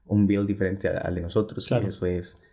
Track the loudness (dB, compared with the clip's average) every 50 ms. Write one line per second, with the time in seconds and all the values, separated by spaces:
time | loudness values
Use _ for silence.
0 | _ 0 2 4 4 6 4 4 2 2 0 0 0 -2 -2 -2 -2 -2 -2 -2
1 | -2 -2 -4 -4 -4 -2 0 0 0 0 -2 -8 -4 0 0 0 0 -2 -4 -2
2 | -2 -2 -2 -2 -4 -8 -12 -18 _ _